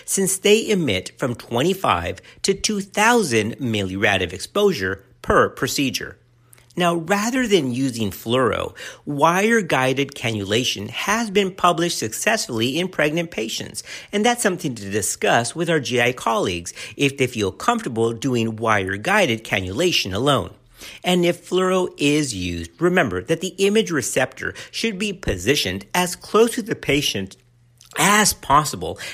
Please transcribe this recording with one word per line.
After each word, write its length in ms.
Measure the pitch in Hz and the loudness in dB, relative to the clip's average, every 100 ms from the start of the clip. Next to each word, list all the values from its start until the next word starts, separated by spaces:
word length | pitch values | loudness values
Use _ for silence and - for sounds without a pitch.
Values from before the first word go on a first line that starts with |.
| - | -4
since 320 | - 185 - | -2 0 -2
they 320 | 202 220 226 | -4 -6 -2
emit 480 | 202 143 95 - - | -2 0 -2 -4 -6
from 160 | 135 | -6
twenty-five 880 | 120 - 117 165 190 123 87 87 92 - - | -6 -6 -2 -2 -2 0 0 -2 -8 -14 -6
to 100 | - | -2
two 280 | 196 - 208 | -2 -2 -4
thousand 760 | 196 - 214 240 170 113 104 - | -4 0 4 4 4 2 0 -2
millirad 680 | 131 107 92 95 107 98 | -2 -2 -2 0 2 2
of 80 | 90 | 0
exposure 720 | 92 - 202 208 143 92 95 - _ | -6 -4 2 2 2 -2 -4 -10 _
per 260 | - 190 104 | -2 2 2
procedure. 720 | - 131 - 135 - - - _ _ _ - _ - | 0 -4 -2 -2 -4 -10 -16 _ _ _ -20 _ 0
Now, 180 | 175 170 | 0 0
rather 520 | 160 202 220 254 240 | 0 0 0 0 4
than 240 | 196 131 | 4 4
using 400 | 123 135 113 104 | 0 0 0 -4
fluoro, 640 | - 113 127 120 87 - - - - - | -4 -2 2 2 0 -4 -10 -16 -14 -6
wire-guided 1080 | 143 156 180 220 233 170 143 131 135 139 | 2 4 4 4 2 2 2 2 2 -2
cannulation 760 | - 117 107 98 113 123 101 107 | -2 -4 -2 0 0 0 -4 -6
has 420 | - - 220 226 | -6 -2 0 2
been 240 | 190 190 185 | 2 0 2
published 420 | 180 165 170 - | 2 4 0 -2
successfully 800 | 113 - 208 220 - 113 123 147 | -4 -2 0 0 -2 -2 0 -2
in 120 | 185 | -4
pregnant 420 | - 156 165 165 | 0 0 0 -4
patients, 500 | - 226 - - - - - - | -6 -6 -6 -8 -12 -12 -16 -6
and 140 | 202 233 | 0 2
that's 180 | 240 | 2
something 320 | 214 175 151 113 | 0 0 -4 -6
to 160 | 98 | -4
discuss 640 | 104 - - 208 135 117 156 | -2 -2 -2 2 2 2 -4
with 140 | 170 | 0
our 100 | 160 | 0
G 220 | 113 120 | 0 2
I 100 | 120 | 2
colleagues 600 | 123 226 220 131 87 85 - - - | 0 -2 0 0 -2 -8 -12 -14 -2
if 200 | 139 139 | 0 2
they 100 | 123 | -2
feel 260 | 110 98 | 0 -2
comfortable 580 | - - 240 139 113 113 | -2 0 0 -2 0 0
doing 460 | 113 139 123 113 110 | 0 -2 0 0 -2
wire-guided 880 | 113 104 95 98 110 208 165 113 - | 2 2 0 -4 0 2 2 0 -2
cannulation 680 | 104 92 104 180 - 101 | -4 -2 0 0 2 0
alone. 400 | 98 139 131 87 - _ - - - | 0 2 2 0 -12 _ -20 -20 -8
And 220 | 180 180 | 0 2
if 260 | 175 175 - | 2 0 -2
fluoro 440 | 180 185 185 180 - | 0 2 2 0 0
is 380 | 143 147 143 98 | 2 2 0 -2
used, 460 | 87 85 82 - | -4 -6 -8 0
remember 400 | 175 185 131 92 | 2 4 2 0
that 180 | 92 165 | -2 -2
the 160 | 185 - | -2 0
image 320 | 196 220 180 | 2 4 2
receptor 640 | 151 - 139 127 - 85 - - | 0 0 0 0 -2 -10 -10 -12
should 300 | - 226 185 | -4 -4 -4
be 140 | 214 | -6
positioned 720 | 185 - 90 98 147 95 95 - | -6 -4 -4 0 0 0 -4 -4
as 240 | 175 180 - | -2 -2 -4
close 380 | - 208 233 233 | 0 4 4 2
to 60 | |
the 140 | 220 - | -6 -6
patient 600 | - 147 139 104 95 - _ _ _ _ - - | 0 2 2 -2 -6 -12 _ _ _ _ -12 2
as 360 | 175 208 - | 4 6 4
possible, 640 | - - 143 147 95 82 85 - | 0 4 4 4 -4 -6 -6 -10